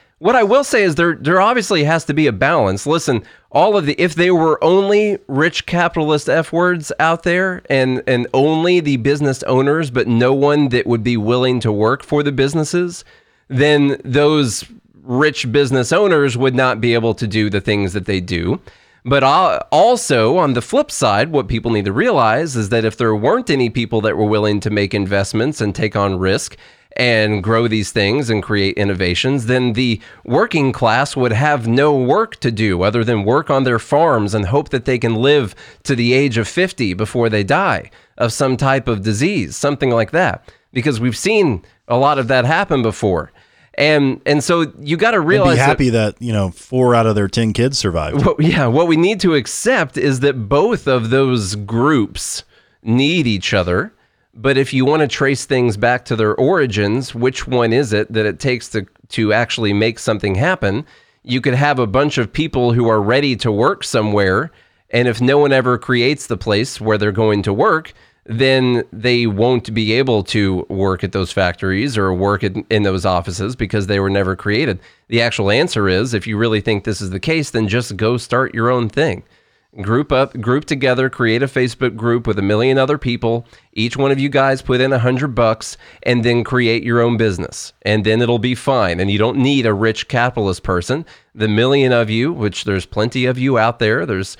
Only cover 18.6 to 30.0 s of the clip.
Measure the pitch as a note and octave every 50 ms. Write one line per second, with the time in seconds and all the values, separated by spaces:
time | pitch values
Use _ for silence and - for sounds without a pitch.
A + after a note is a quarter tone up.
18.6 | - - - _ _ _ _ _ - B2 C#3 C#3 C3 C3+ D3 F3+ F#3 D3+ F2 -
19.6 | - - - D#3 G3 A#3+ B3+ - - - C#3 A#2 A2 A#2 D#3 F#3 E3 C#3 B2 A#2+
20.6 | - - - C#4 D4 - - - C#3 A2 G2+ G#2 C3 E3 D#3 C#3 A#2 F#2+ - A2+
21.6 | - A#2 A2+ G#2 G2 G2 G2 C3 A3 B3 G3+ C#3 A#2 A2 A2 C3+ E3+ D#3+ B2+ A#2
22.6 | G#2+ G2 A#2+ A#2 A2 A2 - - A#2+ A2+ G#2+ G#2 G#2+ C#3 G#3+ B3+ B3+ - D3+ C3+
23.6 | B2 A#2 - B2+ A#2 - A#2 A2 G#2 A2 D#2+ F2+ G#2+ G#2 A2 G#2+ G#2 G#2 G#2 G#2
24.6 | - G#2+ G#2 G#2 G2+ F#2+ - G2+ G2 F#2+ G2 G2 G2 - - G#2+ A#2+ D3+ D3 -
25.6 | A2 G2+ F#2+ - A2 G#2 - G#2 G2+ G2 F#2+ F2+ F#2 F#2 G2+ C#3 - - - -
26.6 | - - - _ _ _ - - B2 B2 A2+ A2 G#2+ G#2+ G#2+ G2+ F2+ G#2+ A2+ A2+
27.6 | B2 A#2 A2 A2 G2 - - A2 G2+ G2+ A#2 D3 C#3 A#2 A2 G2+ F2+ - G#2+ G2+
28.6 | G2 G2 - - G2+ G2+ G2 F2+ F#2+ F2+ F2 - - C3 C#3+ C#3 A2 A2+ B2+ B2+
29.6 | B2+ B2 G#2+ A#2+ C3 A#2+ A2 -